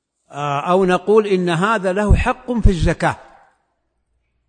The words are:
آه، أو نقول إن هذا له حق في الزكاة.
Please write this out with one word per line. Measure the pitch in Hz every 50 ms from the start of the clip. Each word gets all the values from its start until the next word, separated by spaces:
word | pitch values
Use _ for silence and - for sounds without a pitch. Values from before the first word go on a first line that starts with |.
| _ _ _ _ _ _
آه، | 135 139 147 147 143 139
أو | - 180 180 190 190
نقول | 180 185 175 180 202 208 220 214
إن | 202 190 185 180 175
هذا | 170 160 190 214 226 208 180 190
له | 180 202 208 202 -
حق | - - 233 254 - - -
في | 247 226 - 208
الزكاة. | 190 160 151 170 156 - 175 151 113 - - - - - _ _ _ _ _ _ _ _ _ _ _ _ _ _ _ _ _ _ _ _ _